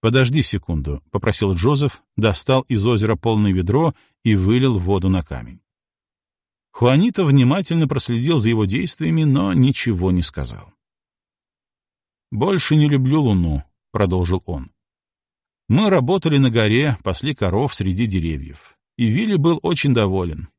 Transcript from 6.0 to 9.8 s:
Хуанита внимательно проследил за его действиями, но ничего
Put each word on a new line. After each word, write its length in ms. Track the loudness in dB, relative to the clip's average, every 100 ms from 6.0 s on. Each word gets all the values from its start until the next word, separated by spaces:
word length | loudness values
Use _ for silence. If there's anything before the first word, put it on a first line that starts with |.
| _ _ _ _ _ _ _
Хуанита 520 | -2 2 2 2 0
внимательно 640 | 2 4 4 0 -2 -2 -2
проследил 520 | -2 -4 -4 0 0
за 100 | 2
его 160 | 2 0
действиями, 580 | -2 -4 -4 -2 0
но 300 | 2 2 0
ничего 580 | 2 2 2